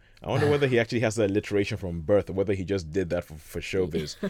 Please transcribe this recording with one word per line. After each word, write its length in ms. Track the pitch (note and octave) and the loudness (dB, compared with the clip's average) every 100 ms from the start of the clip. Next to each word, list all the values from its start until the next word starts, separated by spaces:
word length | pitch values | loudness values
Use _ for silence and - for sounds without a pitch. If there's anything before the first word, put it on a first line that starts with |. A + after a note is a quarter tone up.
| - - | -20 -12
I 60 | - | -4
wonder 200 | B2+ D3 | 0 2
whether 180 | D3 C#3 | 4 4
he 120 | A#2 | 4
actually 220 | A#2 A#2+ | 2 2
has 140 | A2+ A2 | 0 2
the 100 | G2+ | 2
alliteration 520 | G#2 - G2+ G2+ G2 | 2 2 0 0 -2
from 220 | F#2 E2+ | -6 -6
birth 280 | D#2 G2+ - | 2 2 2
or 40 | |
whether 200 | F#2 G2 | -2 0
he 100 | F#2+ | -2
just 280 | E2+ G2 D#2 | -2 -4 -2
did 180 | G2 F2 | -2 0
that 160 | F2 - | -2 -4
for, 100 | D#2 | -12
for 240 | - F2 | -12 -10
showbiz. 560 | - F#2+ F2+ D#2+ D2+ - | -4 -2 0 -2 -6 -6